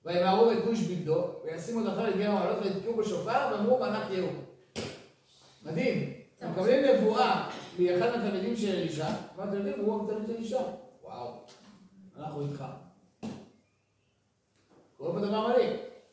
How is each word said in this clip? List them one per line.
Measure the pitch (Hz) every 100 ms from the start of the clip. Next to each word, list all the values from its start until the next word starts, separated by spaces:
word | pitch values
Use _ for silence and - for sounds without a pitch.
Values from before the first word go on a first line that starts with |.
וימהרו | 165 175 185 208 233
את | 190
כוש | 226 208
בגדו, | 170 170 147 170 180 -
וישימו | 156 170 226 226 202
תחתיו | 202 214
את | 185
גרם | 208 190
העלות, | 175 190
ויתקעו | 196 175 226 220
בשופר, | 202 170 214 262 277
ואמרו, | 208 208 254
"מלאך | 208 214 214
יהוא." | 190 165 143 139 - _ - - - - _ _ - - -
מדהים. | 151 160 254 - - - - _
הם | -
מקבלים | 175 202 277
נבואה | 285 214 214 233 247 - - - - 180
מאחד | 180 180 233 240
מהתלמידים | 202 190 208 226
של | 202 180
אלישע, | 160 151 156 - - 185
ואתם | 202 202
יודעים, | 202 -
הוא | 208 202
התלמיד | 208 214 220
של | 226
אלישע. | 214 254 - - - -
וואו, | - - 120 - - - - - - - - -
אנחנו | 147 147 143
איתך. | - 127 - - _ _ _ 220 - - _ _ _ _ _ _ _ _ _ _ _ _ - _ -
קורה | 160
פה | 202
דבר | 202 214 233
מדהים. | 247 - - - - _